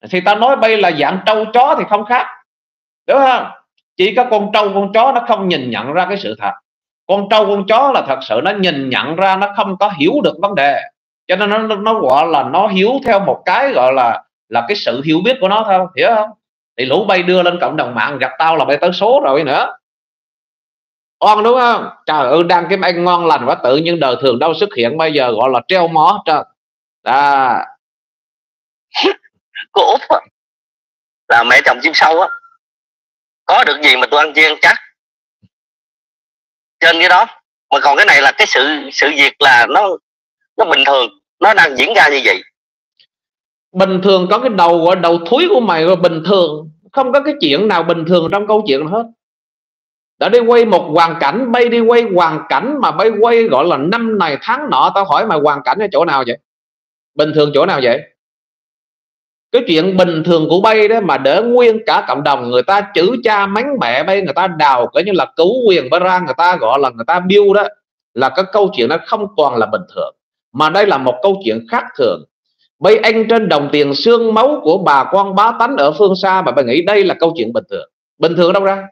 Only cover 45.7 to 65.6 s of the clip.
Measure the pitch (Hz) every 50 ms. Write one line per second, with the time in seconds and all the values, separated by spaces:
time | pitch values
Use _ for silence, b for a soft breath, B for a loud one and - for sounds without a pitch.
45.7 | 175 160 160 170 190 180 170 175 165 160 156 180 202 196 175 156 151 151 160 160
46.7 | - _ _ _ _ 277 262 254 240 285 277 302 302 294 - 151 139 156 202 220
47.7 | 196 170 170 170 170 165 160 160 185 175 160 160 180 202 208 208 214 208 214 -
48.7 | 135 135 151 156 185 220 233 233 _ _ _ _ _ _ _ _ _ _ _ _
49.7 | _ _ _ _ _ _ _ _ _ _ 139 175 214 240 233 226 240 240 233 220
50.7 | 190 170 - - 151 170 170 165 156 151 151 139 156 220 269 240 233 247 240 240
51.7 | 233 233 226 226 240 233 240 220 190 175 175 160 156 151 156 - 139 135 180 247
52.7 | 302 285 226 170 151 160 190 220 220 202 214 233 233 226 226 226 143 127 147 175
53.7 | 160 143 170 175 208 233 233 226 220 202 180 160 143 135 - - 233 269 302 269
54.7 | - - 147 180 185 196 196 - 147 156 214 226 175 156 139 151 143 143 139 127
55.7 | 135 180 214 196 - 135 165 170 147 135 131 117 117 117 _ _ _ _ _ _
56.7 | _ _ _ _ _ _ _ _ _ - 151 151 151 156 147 147 139 139 156 185
57.7 | 180 143 127 120 120 135 - _ _ _ _ _ _ _ _ _ _ _ _ _
58.7 | _ _ _ _ _ _ _ _ _ _ _ _ _ _ _ _ - 247 240 -
59.7 | 170 156 165 190 190 180 185 170 165 160 156 175 175 165 156 147 156 180 196 220
60.7 | 220 220 214 208 220 233 208 165 143 135 135 135 147 185 220 240 240 247 247 233
61.7 | 220 214 214 - 151 185 208 - 127 139 147 147 139 127 123 120 123 123 123 -
62.7 | 196 202 202 202 - 165 165 196 247 254 - 220 214 202 202 196 196 214 247 285
63.7 | 285 247 135 117 120 135 156 - 190 202 190 156 139 160 180 190 175 156 151 143
64.7 | 135 123 120 113 _ 143 - 208 196 170 135 127 _ - 160 180 233 262